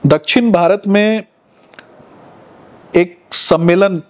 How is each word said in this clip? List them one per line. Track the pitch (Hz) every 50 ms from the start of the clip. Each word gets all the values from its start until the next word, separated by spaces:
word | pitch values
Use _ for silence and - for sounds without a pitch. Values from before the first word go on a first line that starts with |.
| -
दक्षिण | 143 147 156 - - - 262 240 233
भारत | 202 170 175 170 190 202 - 202
में | 196 208 208 214 220 220 196 _ _ _ _ _ _ _ _ _ - - - _ - _ - - - - - - - - - - - - - - - - - - -
एक | 175 175 175 - _ _ _
सम्मेलन | - - - - - 160 170 170 175 185 196 196 190 165 -